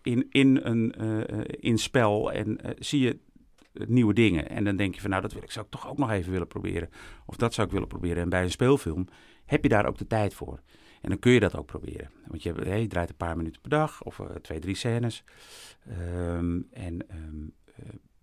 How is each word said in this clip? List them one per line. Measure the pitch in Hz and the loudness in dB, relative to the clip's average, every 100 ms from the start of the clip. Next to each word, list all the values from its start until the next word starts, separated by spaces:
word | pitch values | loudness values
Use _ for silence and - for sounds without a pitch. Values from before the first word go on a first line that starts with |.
in, | 127 120 135 | -2 0 2
in | 139 135 131 | 6 8 6
een, | - 113 113 | 4 2 0
eh, | - 110 110 - 107 | -2 -4 -2 -4 -4
eh, | - - | -6 -2
in | - 110 | 2 2
spel | - 131 110 104 - | 4 4 4 4 0
en, | - 107 - | -2 -4 -4
eh, | - - | -6 -10
zie | - 147 | -2 2
je, | 123 - _ - _ _ _ | 2 0 _ -20 _ _ _
eh, | - 107 | -8 2
nieuwe | 123 110 | 4 6
dingen. | 104 110 82 - | 6 6 4 0
En | - | -2
dan | 101 98 | 0 0
denk | 98 | -2
je | - | -2
van, | 101 | -2
"Nou, | 95 | -2
dat | 104 | -2
wil | - | -6
ik, | 82 | -12
zou | - | -12
ik | 104 | -10
toch | - - | -12 -8
ook | 143 | -2
nog | 123 | 0
even | 101 87 | 0 0
willen | 92 85 | -2 -4
proberen. | 101 92 87 85 - - - - | -6 -4 -4 -6 -12 -20 -18 -12
Of | - | -2
dat | 117 | 0
zou | - 98 | 2 0
ik | |
willen | 95 - | 0 -2
proberen." | - 87 85 | -4 -2 -2
En | 87 | 0
bij | 92 | 2
een | 90 | 0
speelfilm | - 127 139 - 80 92 - - _ | 2 4 4 2 -4 -6 -10 -20 _
heb | - 156 | -2 2
je | 139 | 4
daar | 107 65 | 4 2
ook | - | -2
de | - | -2
tijd | 110 101 | 0 0
voor. | - - 73 - - - - | -4 -10 -12 -16 -20 -20 -10
En | - | -4
dan | 95 | 2
kun | 123 | 6
je | 123 | 6
dat | 98 - | 6 0
ook | 73 | -8
proberen. | - - - - - - | -10 -10 -12 -12 -18 -14
Want | - | -8
je | 87 | -6
hebt, | 82 85 | -4 -2
hè, | |
je | 104 113 | -2 -2
draait | 87 85 | -2 -4
een | - | -4
paar | 85 85 | -4 -4
minuten | 80 - | -6 -8
per | - | -2
dag | 151 156 - | 0 0 -4
of, | - - | -12 -10
eh, | 98 | -10
twee, | - - 82 | -12 -10 -8
drie | 90 | -4
scènes. | 95 123 120 120 - - - - - - - - | -4 -2 0 -2 -4 -12 -20 -20 -20 -20 -20 -12
Ehm, | 87 87 87 87 85 87 87 - | -8 -6 -4 -4 -2 -2 -2 -6
en, | - 90 85 - | -10 -10 -10 -10
ehm, | 80 80 78 78 - _ - | -12 -12 -10 -12 -14 _ -20
eh, | - - _ _ | -18 -18 _ _